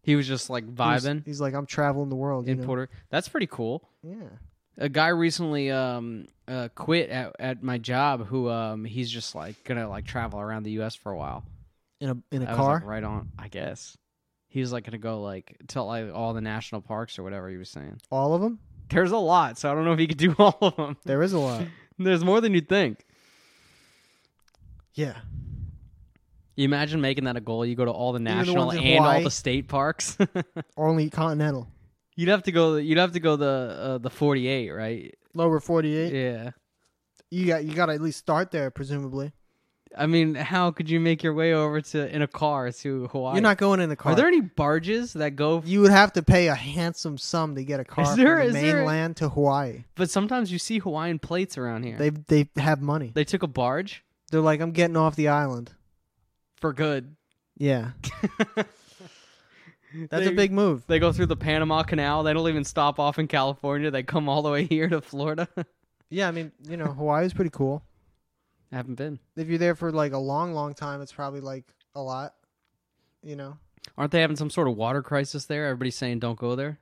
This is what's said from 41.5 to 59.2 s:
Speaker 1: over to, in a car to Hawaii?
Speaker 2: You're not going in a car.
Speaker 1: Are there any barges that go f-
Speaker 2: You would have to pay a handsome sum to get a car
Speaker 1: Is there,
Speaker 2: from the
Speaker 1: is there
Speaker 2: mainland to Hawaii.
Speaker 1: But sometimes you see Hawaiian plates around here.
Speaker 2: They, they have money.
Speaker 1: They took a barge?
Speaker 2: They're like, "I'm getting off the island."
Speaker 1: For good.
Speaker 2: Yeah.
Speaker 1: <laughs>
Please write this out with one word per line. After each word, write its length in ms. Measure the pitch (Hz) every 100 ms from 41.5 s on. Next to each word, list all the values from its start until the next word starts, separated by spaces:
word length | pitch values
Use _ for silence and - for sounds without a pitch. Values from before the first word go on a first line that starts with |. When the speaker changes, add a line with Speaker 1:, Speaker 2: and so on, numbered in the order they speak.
Speaker 1:
over 260 | 160 151 151
to, 340 | 143 151 139
in 80 | 151
a 60 | 147
car 420 | - 151 143 123
to 360 | - 143 135 123
Hawaii? 280 | 139 127 160
Speaker 2:
You're 60 |
not 160 | 220 190
going 220 | 196 190
in 100 | 165
a 40 | 151
car. 140 | 143
Speaker 1:
Are 40 | 170
there 120 | 320
any 140 | 349
barges 720 | 180 - 147 156 165 226 240
that 240 | 160 147 139
go 220 | 151 165
f- 80 | 160
Speaker 2:
You 140 | 196
would 100 | 202
have 200 | 202 202
to 100 | 180
pay 240 | 160 185 170
a 60 | 135
handsome 600 | 131 160 170 165 165 139
sum 380 | - 170 156 139
to 80 |
get 160 | 135 139
a 40 | 127
car 180 | - 147
Speaker 1:
Is 100 | 214
there, 200 | 262 330
Speaker 2:
from 100 | 247
the 60 | 233
Speaker 1:
is 40 |
there 140 | 147 294
Speaker 2:
mainland 400 | - 156 165 165
to 120 | 151
Hawaii. 540 | 135 143 139 135 123 - -
Speaker 1:
But 140 | 185
sometimes 420 | 196 208 254 202
you 80 | 175
see 200 | - 226
Hawaiian 400 | 185 156 170 160
plates 380 | - 175 190 -
around 260 | 123 113
here. 140 | 123 110
Speaker 2:
They, 120 | 151
they 400 | 151 - 151 143 -
have 200 | 147 147
money. 300 | 143 156 127
Speaker 1:
They 100 | 143 151
took 160 | 190
a 40 | 165
barge? 560 | 131 123 143 196 - _ _ _
Speaker 2:
They're 100 | 156
like, 180 | 156 151
"I'm 120 | 165
getting 260 | 165 170 165
off 180 | 160 151
the 120 | 147
island." 420 | 147 143 123 117 - _ _ _ _ _ _ _ _
Speaker 1:
For 160 | 160
good. 420 | 131 156 139 127 156 _ _ _ -
Speaker 2:
Yeah. 340 | 143 127 113 - - - - - 214 -
Speaker 1:
<laughs> 0 | 202 _ _ - 185 -